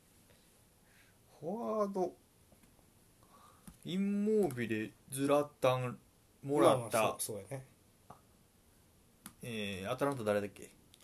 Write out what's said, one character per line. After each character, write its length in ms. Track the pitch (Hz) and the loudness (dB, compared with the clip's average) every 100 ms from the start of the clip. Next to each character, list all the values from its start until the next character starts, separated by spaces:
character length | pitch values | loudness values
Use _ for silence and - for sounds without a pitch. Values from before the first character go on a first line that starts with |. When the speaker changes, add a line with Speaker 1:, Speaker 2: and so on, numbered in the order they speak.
| _ - _ - _ _ _ _ _ - - _ - - | _ -20 _ -20 _ _ _ _ _ -20 -20 _ -20 -14
Speaker 1:
フ 80 | 151 | -10
ォ 300 | 214 226 220 | -6 -4 0
ワ 60 | 202 | 0
ー 60 | |
ド、 200 | 196 185 - _ _ _ - - - - _ - _ - - - - - - | 0 -4 -4 _ _ _ -20 -20 -20 -20 _ -20 _ -20 -20 -20 -20 -20 -18
イ 120 | 151 180 | -8 -4
ン 280 | 196 202 | -2 0
モ 240 | 208 214 180 | 2 2 2
ー 60 | |
ビ 140 | 123 110 | 0 -2
レ、 220 | 110 110 - - | -2 -4 -8 -14
ズ 160 | 135 139 | -4 2
ラ 200 | 143 143 - | 2 2 0
タ 160 | 127 127 | 2 2
ン、 220 | 123 110 - _ _ _ | -2 -8 -16 _ _ _
モ 180 | 135 147 | -2 6
ラ 80 | 160 | 6
タ。 60 | 127 | 6
Speaker 2:
ま 0 | |
あ 20 | |
ま 80 | 113 | 2
あ、 40 | 117 104 - | 2 2 0
そ 140 | - | -6
う、 0 | |
そ 0 | |
う 20 | 104 98 | -8 -10
や 80 | 135 | -12
ね。 80 | - - _ _ _ - _ _ _ _ _ _ _ _ _ _ - - | -14 -20 _ _ _ -20 _ _ _ _ _ _ _ _ _ _ -20 -16
Speaker 1:
え 420 | 127 110 101 92 98 | -10 -6 -6 -6 -6
ー、 40 | |
ア 60 | 127 | -2
タ 80 | 143 | -2
ラ 60 | |
ン 40 | 135 | 0
タ 80 | |
誰 160 | 107 104 | 0 0
だ 60 | 101 | 0
っ 40 | |
け？ 200 | - - - - - | -8 -18 -20 -20 -20